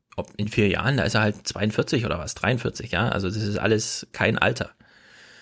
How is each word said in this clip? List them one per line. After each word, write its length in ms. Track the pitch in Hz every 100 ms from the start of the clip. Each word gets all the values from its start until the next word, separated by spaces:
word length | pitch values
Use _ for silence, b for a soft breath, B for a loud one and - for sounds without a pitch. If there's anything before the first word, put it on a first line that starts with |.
| _ -
ob 140 | - -
in 100 | 104
vier 220 | - 104
Jahren, 280 | 82 95 139
da 60 |
ist 120 | 98 107
er 60 |
halt 240 | 107 104 -
zweiundvierzig 580 | - 107 107 - 143 113
oder 120 | -
was, 180 | - -
dreiundvierzig, 560 | - 127 - - -
ja, 180 | - 117
also 180 | - 95
das 100 | 107
ist 200 | 107 104
alles 500 | 104 107 - - -
kein 260 | - 101 110
Alter. 340 | 101 120 - - B B B B B B